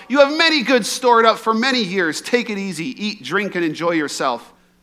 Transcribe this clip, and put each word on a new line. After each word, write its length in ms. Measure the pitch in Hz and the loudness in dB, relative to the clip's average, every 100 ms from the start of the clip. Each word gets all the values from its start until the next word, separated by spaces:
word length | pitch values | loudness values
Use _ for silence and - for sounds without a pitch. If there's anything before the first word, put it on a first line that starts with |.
| - | -2
'You 120 | 269 | 4
have 180 | 277 311 | 4 4
many 240 | 330 311 | 2 2
goods 260 | 214 254 196 | 2 2 0
stored 380 | - 247 233 226 | -2 4 6 6
up 140 | 220 | 4
for 160 | - 220 | 0 0
many 260 | 254 254 | 0 -2
years. 400 | 190 190 170 151 | -2 -2 -2 -4
Take 300 | - 247 220 | -2 -2 -2
it 80 | 202 | -6
easy. 440 | 196 156 147 127 | -6 -8 -8 -6
Eat, 200 | 208 107 | -8 -8
drink, 320 | 127 185 202 185 | -6 -4 -4 -2
and 100 | 170 | -4
enjoy 280 | 143 170 | -2 -2
yourself.'" 600 | 170 143 - 147 117 - _ _ _ | -2 -2 -2 -2 -4 -8 _ _ _